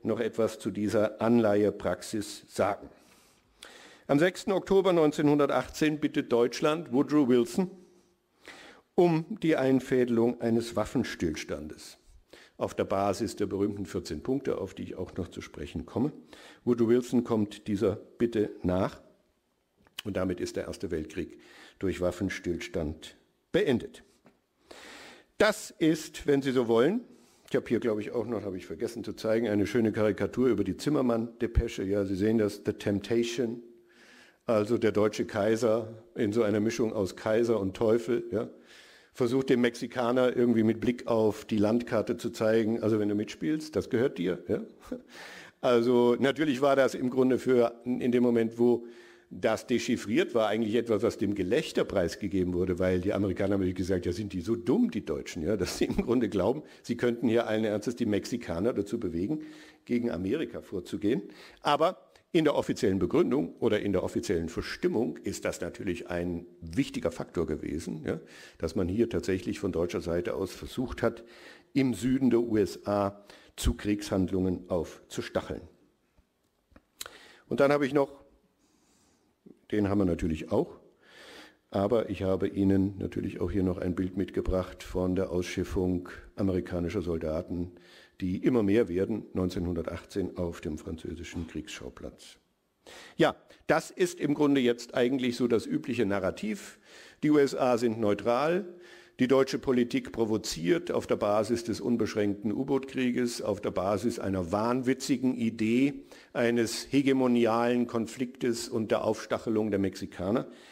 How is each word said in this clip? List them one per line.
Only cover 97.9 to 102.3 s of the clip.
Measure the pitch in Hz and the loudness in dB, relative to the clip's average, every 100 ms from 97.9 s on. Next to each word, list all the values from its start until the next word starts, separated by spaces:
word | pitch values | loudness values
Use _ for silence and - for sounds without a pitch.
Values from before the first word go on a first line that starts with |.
| 110 | 2
neutral, | 107 101 104 120 151 180 202 - - - - - | 0 2 2 2 2 0 -2 -12 -20 -20 -20 -2
die | 127 | 4
deutsche | 131 131 135 | 4 4 0
Politik | - 123 120 135 120 | 0 2 2 0 -4
provoziert | - 113 110 - - 170 170 175 | -4 0 0 -2 -4 0 0 0
auf | - - | -4 -2
der | 120 | 0
Basis | 107 104 107 117 | 2 2 2 -2
des | - 98 | -2 -4
unbeschränkten | 127 117 110 110 104 | -2 0 0 0 0